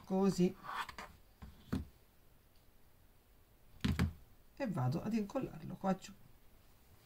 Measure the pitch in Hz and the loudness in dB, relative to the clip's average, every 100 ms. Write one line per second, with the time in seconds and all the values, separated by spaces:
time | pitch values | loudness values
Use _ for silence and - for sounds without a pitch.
0 | - 185 196 180 180 - - - - - | -2 4 4 6 4 2 -6 -6 -6 -10
1 | - - - - - - - - - - | -16 -18 -20 -18 -18 -18 -4 -4 -4 -12
2 | - - - - - - - - - - | -20 -20 -20 -20 -20 -20 -20 -20 -20 -20
3 | - - - - - - - - - - | -20 -20 -20 -20 -20 -20 -20 -2 2 4
4 | - - - - - - 269 170 127 151 | 2 0 -16 -20 -20 -4 -2 2 2 2
5 | - 226 202 269 - - 135 - 190 185 | 0 0 0 -2 -2 -6 -10 -2 0 0
6 | - - - - - - - - - - | -4 -18 -20 -20 -20 -20 -20 -20 -20 -20